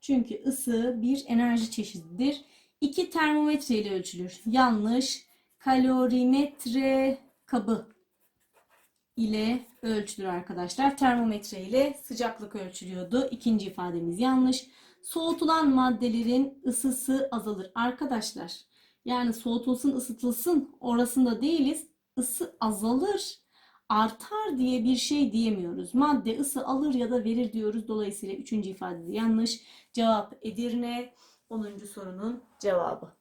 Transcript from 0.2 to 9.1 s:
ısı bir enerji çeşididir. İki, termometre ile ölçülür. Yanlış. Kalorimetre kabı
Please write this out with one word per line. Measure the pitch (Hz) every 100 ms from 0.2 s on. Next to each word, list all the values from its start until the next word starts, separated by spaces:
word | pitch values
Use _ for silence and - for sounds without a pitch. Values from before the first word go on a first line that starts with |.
| 226 214 -
ısı | 262 - 226 240 240
bir | 233 269 -
enerji | 233 240 233 226
çeşididir. | - 202 180 160 175 262 285 - _ _ _
İki, | 285 320 359
termometre | - 202 202 202 202 - 226
ile | 202
ölçülür. | 190 185 175 180 - 226
Yanlış. | 247 254 220 214 240 262 - - _ _ _
Kalorimetre | - 262 262 254 254 247 247 269 285 - 254 240 269 269 269 269 _ _ _
kabı | 247 202 220 - _ _ _ _ _ _ _ _ _ _ _ _